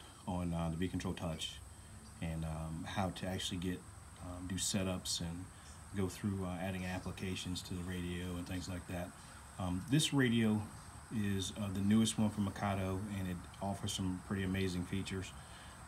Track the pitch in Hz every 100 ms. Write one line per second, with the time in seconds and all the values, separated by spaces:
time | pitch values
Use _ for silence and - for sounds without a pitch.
0 | - - - 90 87 85 82 82 90 90
1 | 92 82 87 82 - - - - - -
2 | - - 85 80 80 80 80 80 98 107
3 | 92 82 92 92 - 92 92 90 - -
4 | - - 90 90 90 92 - 104 92 90
5 | - - 85 87 92 - - - - 101
6 | 92 - 104 98 90 90 95 92 90 92
7 | 92 85 95 92 - 90 - 92 87 90
8 | 87 87 90 87 87 92 87 90 - 90
9 | 87 - - - - - 92 92 92 143
10 | 156 139 127 117 113 107 101 - - -
11 | - 113 101 98 95 - 101 98 98 110
12 | 113 - 107 101 98 - 101 95 92 95
13 | 107 101 92 87 - - 98 95 101 -
14 | 92 92 - 98 95 95 95 90 90 95
15 | 92 95 90 - - - - -